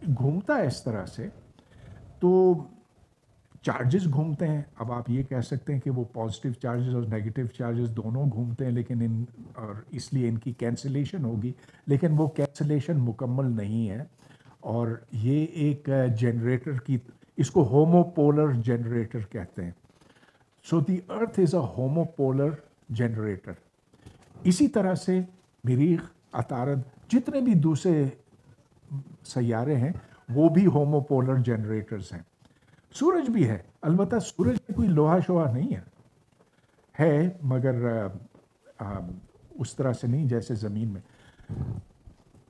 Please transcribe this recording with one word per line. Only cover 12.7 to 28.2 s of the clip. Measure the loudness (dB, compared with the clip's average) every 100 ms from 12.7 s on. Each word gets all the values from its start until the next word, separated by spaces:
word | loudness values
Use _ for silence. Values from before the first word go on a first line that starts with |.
| 0 0 0
मुकम्मल | 0 -2 -4 -2 0
नहीं | -2 -2 -2 -2
है। | -4 -10 _ -20 -20 _ _
और | -4 -2 -2 -4 -8
ये | -4 0 0 -2
एक, | 0 -2 0 0
अ, | 0 2
generator | 2 0 0 0 0 -2 -6
की, | -2 -4 -4 -20 _ -2
इसको | 2 4
homopolar | 4 6 6 6 4 4 4 4 2 2
generator | 0 0 0 -2 -4 -6
कहते | -8 -10 -10 -10
हैं। | -10 -12 _ _ _ _ _ _ _ _ -2
So | 0
the | 2 -2 -4
earth | -4 -2 2
is | 2
a | 2 -2 -2
homopolar | -2 0 -2 0 0 2 0 -2 -12 _ -8
generator। | -2 -2 -2 -4 -6 -8 -18 _ _ _ _ -20 -20 _ -2 2
इसी | 4 4
तरह | 2 0 0
से | 0 0 -2 -10 _ _ 0
मरीख, | 4 4 2 -2 _ _
अतारद, | -6 -4 -2 -2 -2 -4 -12 0
जितने | 0 0 0
भी | 4 4
दूसरे | 4 2 2 2 2 -4